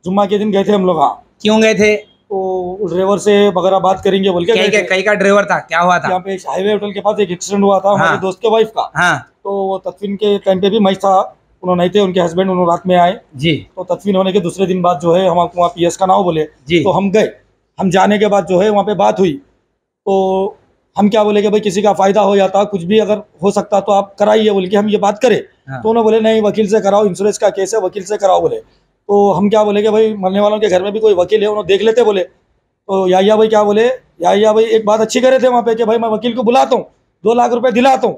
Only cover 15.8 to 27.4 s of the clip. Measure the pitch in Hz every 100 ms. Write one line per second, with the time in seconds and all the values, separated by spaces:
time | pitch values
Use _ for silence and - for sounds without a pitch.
15.8 | 175 - 190 196 180 160 156 _ 131 170
16.8 | 165 170 196 214 160 - _ _ _ -
17.8 | 185 185 196 208 208 202 175 180 214 208
18.8 | 196 190 208 196 190 143 _ _ _ _
19.8 | _ _ - 190 190 190 196 - _ _
20.8 | _ - 208 220 208 202 208 208 208 185
21.8 | 208 190 196 202 196 202 190 196 202 196
22.8 | 170 220 202 214 - _ 190 202 196 202
23.8 | 196 196 202 - 208 220 214 196 185 202
24.8 | 214 202 196 214 247 180 - _ - 131
25.8 | 190 233 220 220 220 220 208 202 214 214
26.8 | 190 202 214 175 208 196